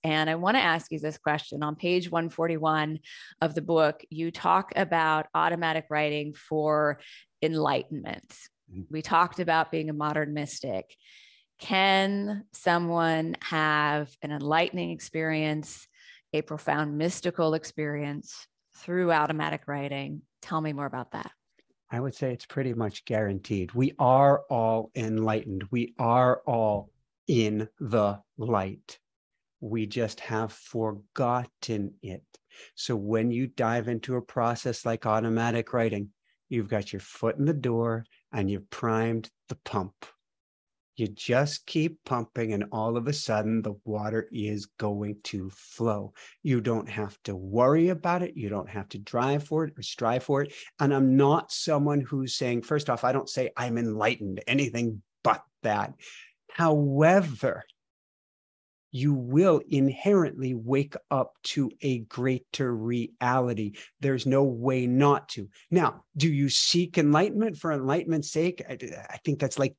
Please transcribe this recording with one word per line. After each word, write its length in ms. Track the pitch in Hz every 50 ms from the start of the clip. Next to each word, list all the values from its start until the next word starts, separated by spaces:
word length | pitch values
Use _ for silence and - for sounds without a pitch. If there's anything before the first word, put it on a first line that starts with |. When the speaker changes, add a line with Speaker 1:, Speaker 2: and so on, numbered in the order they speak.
| -
Speaker 1:
And 260 | 160 156 156 156 160
I 60 | 160
wanna 240 | 170 175 196 233 262
ask 320 | - 175 160 165 160 -
you 80 | 160 156
this 180 | 151 156 156 -
question. 460 | - 156 147 151 - - - 147 151
On 120 | 151 151
page 360 | - - 175 180 180 175 175
one 180 | 175 170 165 165
forty-one 720 | - - 165 170 165 156 156 156 156 156 151 151 156 156 - - - - - - - -
of 140 | 170 160 156
the 60 | 165
book, 400 | 151 170 170 160 156 147 156 - - -
you 220 | 156 151 165 165
talk 420 | 170 - - 175 175 190 190 - -
about 520 | - 190 160 175 165 160 156 156 156 156 - -
automatic 520 | 160 160 165 170 170 170 160 156 160 156 -
writing 440 | 151 151 151 147 147 151 147 151 147
for 680 | - - - 156 156 151 151 151 151 151 147 143 - - - - - - _ _ _
enlightenment. 880 | - 160 160 156 151 135 120 131 135 - 156 143 - - - - - - - - - - _ _ _ _
Speaker 2:
Mm-hmm. 100 | - - 170 -
Speaker 1:
We 120 | 151 156
talked 380 | 156 - - 165 180 175 - -
about 320 | 175 170 160 160 160 -
being 180 | - 160 156 156
a 40 | 151
modern 400 | 147 147 151 151 156 151 147 151
mystic. 640 | 151 143 139 - - - 131 101 92 - - - _ _ - - - - - _ _ _ _ _ -
Can 840 | - - 214 190 190 196 190 190 196 196 202 202 202 208 208 202 - _ -
someone 840 | - - 180 170 175 175 170 170 170 165 165 160 160 160 165 - -
have 680 | - - 170 156 156 156 151 151 147 147 147 151 151 143 - _
an 100 | - 147
enlightening 600 | 151 143 139 147 156 165 175 - - 180 170 175
experience, 960 | 170 151 - - - 160 160 160 156 156 156 151 151 156 151 - - - - - _ _ _ - - _ _ _ -
a 80 | 156
profound 560 | 156 - 156 151 - 156 147 147 156 147 147 151
mystical 560 | 156 175 180 - - 180 170 - 165 160 156
experience 920 | 160 156 - - - 151 147 147 147 147 147 147 151 - - - - - - _ _ _ _ _ -
through 340 | - - 175 180 180 170
automatic 560 | 165 151 151 156 156 156 151 156 151 151 - -
writing? 560 | 143 143 139 143 139 139 139 143 147 151 - _ _ _
Tell 180 | - - 165 160
me 140 | 156 156 147
more 140 | 139 143 135
about 240 | 131 127 120 -
that. 200 | - - - - - _ _ _ _ _ _ _ _ _ _ - -
Speaker 2:
I 60 | 120
would 160 | 131 139 120
say 160 | - 143 131
it's 140 | 123 - -
pretty 280 | - - 143 131 131 120
much 300 | 117 113 104 - - -
guaranteed. 720 | - 120 107 110 101 98 95 - - 107 98 90 80 -
We 200 | 120 135 - - -
are 440 | 139 123 127 135 139 139 139 139 - -
all 420 | 139 117 113 113 110 113 110 - -
enlightened. 720 | 127 113 110 110 110 110 110 107 110 - 107 95 95 95 98
We 220 | 123 120 117 - - -
are 420 | 123 117 120 123 127 127 123 - - -
all 420 | 123 117 110 107 104 101 101 - _ _ _ _ _ _ _ -
in 400 | 151 117 110 107 107 107 107 107 _ -
the 400 | 147 113 107 113 104 101 101 104 - _ _ -
light. 600 | 110 120 113 101 95 95 104 - - - - - _ _ _ _ _ _ _ _ _ _ _ _
We 260 | - 107 110 113 110 104
just 340 | 110 127 113 104 - -
have 320 | - - 117 107 113 110 -
forgotten 1400 | - - - - 117 110 110 104 101 - _ - - 131 120 123 123 123 - _ _ - - 113 104 98 98 - _
it. 220 | - 101 92 - - _ _ _ _ _ - - - - _
So 200 | - - - 123
when 340 | 104 101 104 110 113 113 123
you 160 | 120 120 135
dive 440 | 127 - - 120 113 117 120 107 123
into 260 | 120 110 - - 127
a 60 | 123
process 640 | 117 - - 131 117 117 117 - - 127 113 - -
like 200 | 120 113 110 -
automatic 680 | 113 107 113 113 117 113 113 117 117 117 117 113 - -
writing, 360 | 120 113 113 107 101 101 101 - _ _ _ _ _ _ -
you've 220 | - 117 104 101
got 240 | 110 104 98 - -
your 80 | 98
foot 360 | - - - - - 113 110 147
in 80 | 143
the 80 | 151 165
door 520 | 143 123 123 117 117 117 117 113 113 113 - _ _ _ _
and 180 | - 110 98 98
you've 200 | 101 92 95 _
primed 600 | - - - 117 110 113 113 113 117 113 113 - _ _ _ -
the 80 | - -
pump. 360 | - - - 104 92 92 - _ - - - _ _ _ _ _ _ _ _ _ _ _ _ _ _ _ _ -
You 100 | 113 101
just 580 | 104 - - - 120 127 143 147 - - -
keep 320 | - - 165 156 165 165 - -
pumping, 460 | - 127 120 113 - - 123 117 110 107
and 120 | 101 104 -
all 240 | - 110 110 117 117 120
of 100 | 117 139
a 60 | 147
sudden 480 | - - - 110 107 104 110 113 113
the 180 | 104 107 98 98 -
water 420 | 110 107 104 104 107 110 113 110 -
is 360 | 123 117 104 107 104 104 101 - _ -
going 380 | 110 107 104 101 104 104 104 104 -
to 260 | - - 98 95 95
flow. 640 | 95 - - - - - 113 113 107 104 98 98 - - - - - _ -
You 160 | 156 127 120
don't 280 | 104 120 117 110 - -
have 280 | 104 110 104 98 - - -
to 120 | - 98
worry 540 | 92 95 95 101 117 123 131 151 160 165 180
about 320 | 185 156 - 175 175 180
it. 140 | 180 - -
You 140 | 147 113 98
don't 200 | 104 98 - -
have 200 | - 104 95 -
to 100 | - 104
drive 440 | 104 - - 120 127 135 143 147 147
for 180 | - 156 156 160
it 100 | 151 - -
or 20 |
strive 400 | 110 - - - 123 113 120 127
for 220 | - - 143 139 143
it. 100 | 143 - - - - - -
And 140 | 151 139 143
I'm 220 | 135 135 131 131
not 360 | 135 139 139 151 170 - -
someone 500 | - - - 170 156 143 143 147 147 147
who's 340 | 131 123 147 135 131 123 -
saying, 280 | - 151 123 120 120 -
first 260 | - 156 147 147 -
off, 160 | 120 113 -
I 80 | 127 131
don't 160 | 139 - -
say 220 | - 135 127 113 -
I'm 220 | - 123 123 117 117
enlightened, 640 | 120 113 107 107 104 117 123 113 107 98 95 95 -
anything 560 | - 123 139 143 120 113 120 120 113 110 101 - _ _ _ -
but 180 | 120 107 - - _ _ _ -
that. 300 | 113 104 101 104 - - - - - - - - - _ _ _ -
However, 1120 | - - 170 160 151 147 147 143 135 143 156 165 180 202 185 156 127 - - 123 90 90 - - _ _ _ _ _ _ _ _ _ _ _ _ _ _ _ _ _ _ _ _ _ _ _ _ -
you 200 | 127 131 147 143
will 480 | 131 123 120 131 151 185 190 160 147 - -
inherently 840 | - 139 135 139 131 - - 196 208 190 165 143 - 123 131 127 127
wake 420 | 117 113 117 135 139 143 143 - - - -
up 260 | 143 131 123 - - _ -
to 280 | - - 151 135 110 - -
a 180 | - 139 127 120
greater 760 | 113 - - 127 123 131 131 127 - _ - - 139 123 120
reality. 960 | 110 110 117 120 120 117 - - - 127 123 127 131 127 123 117 104 107 104 104 - - - _ -
There's 240 | 139 139 135 123 -
no 180 | 135 131 139 143
way 420 | 135 123 117 117 135 131 127 123
not 440 | 123 123 131 143 143 139 - - -
to. 180 | - - 98 101 - - - -
Now, 340 | 165 180 160 123 - - - _ - 156
do 120 | 143 165
you 200 | 147 139 139 135
seek 480 | - - - - - 170 180 175 - 175
enlightenment 600 | 151 147 147 156 185 208 208 208 220 226 165 147
for 140 | - 165
enlightenment's 580 | 156 139 131 135 147 180 - 165 160 156 147 - -
sake? 280 | 156 165 180 175 - - -
I, 100 | 131 117 131 113 - - - -
I 60 | - - -
think 160 | 156 143 143
that's, 180 | 147 127 - -
like, 200 | 139 135 -